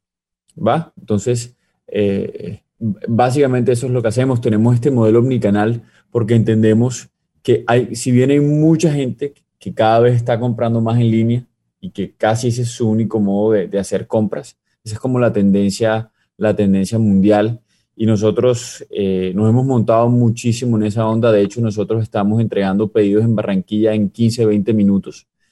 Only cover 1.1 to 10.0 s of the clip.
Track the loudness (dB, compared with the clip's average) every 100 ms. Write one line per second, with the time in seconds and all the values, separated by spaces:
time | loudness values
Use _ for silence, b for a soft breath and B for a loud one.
1.1 | -4 -2 -4 -6 _ _ _ -10 -4 -2
2.1 | -2 -6 -10 -12 -14 _ -10 -8 -6 -4
3.1 | 0 0 2 0 0 0 -2 -2 -2 -2
4.1 | 0 0 0 0 2 2 2 2 2 4
5.1 | 4 2 0 0 0 0 -4 b b b
6.1 | -4 0 2 2 2 4 4 0 -4 -14
7.1 | _ _ _ 0 0 2 0 0 -4 0
8.1 | 2 4 2 2 2 2 4 2 0 -4
9.1 | -6 -10 -12 _ _ -10 0 2 4